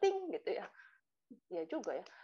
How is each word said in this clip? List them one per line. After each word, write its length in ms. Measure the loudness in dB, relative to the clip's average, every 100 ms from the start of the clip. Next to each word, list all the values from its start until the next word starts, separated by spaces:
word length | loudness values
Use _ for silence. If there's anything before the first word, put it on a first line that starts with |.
ting 320 | 6 4 0
gitu 240 | -2 0 -2
ya. 80 | -2 -10 -20 -20 _ _ -20 -20 -6
Iya 100 | -4 -2
juga 260 | -2 0 -2
ya. 100 | -4 -14